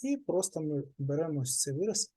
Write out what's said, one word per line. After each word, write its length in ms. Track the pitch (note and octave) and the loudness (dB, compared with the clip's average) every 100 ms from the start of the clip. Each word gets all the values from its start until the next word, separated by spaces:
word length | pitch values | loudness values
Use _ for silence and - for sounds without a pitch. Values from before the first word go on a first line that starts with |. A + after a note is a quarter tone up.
І 140 | C4 C#4+ | -2 -2
просто 440 | - F3 F#3 D#3+ | 2 2 2 -2
ми 240 | D#3 C#3+ C#3+ - | 0 -2 -4 -4
беремо 420 | C#3 C#3+ E3 D3 | 0 2 2 0
ось 200 | C3 - | 0 0
цей 140 | - | 0
вираз 380 | C#3 G#3 G3 - | 0 0 0 -2